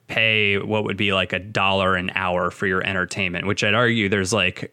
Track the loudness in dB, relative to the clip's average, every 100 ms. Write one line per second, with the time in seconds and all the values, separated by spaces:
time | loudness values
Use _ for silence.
0 | -6 0 2 4 2 0 0 -2 -2 -2
1 | 0 0 0 -4 -4 0 2 2 2 0
2 | -2 -4 -2 0 -2 -2 -2 0 -2 -2
3 | -4 -4 -4 -2 -2 0 2 4 2 2
4 | 2 0 0 0 0 -2 -8